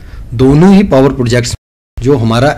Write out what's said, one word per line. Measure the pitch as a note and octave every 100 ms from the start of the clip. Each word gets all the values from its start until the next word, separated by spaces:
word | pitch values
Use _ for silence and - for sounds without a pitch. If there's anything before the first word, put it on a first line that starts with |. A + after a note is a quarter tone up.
| - - -
दोनों | A#2 C3 D3 F#3
ही | G3
power | G#3 C3+ C3+
projects | C3+ A#2+ B2 A#2+ - _ _ _ -
जो | A#2+ C#3+
हमारा | A2+ A#2 C#3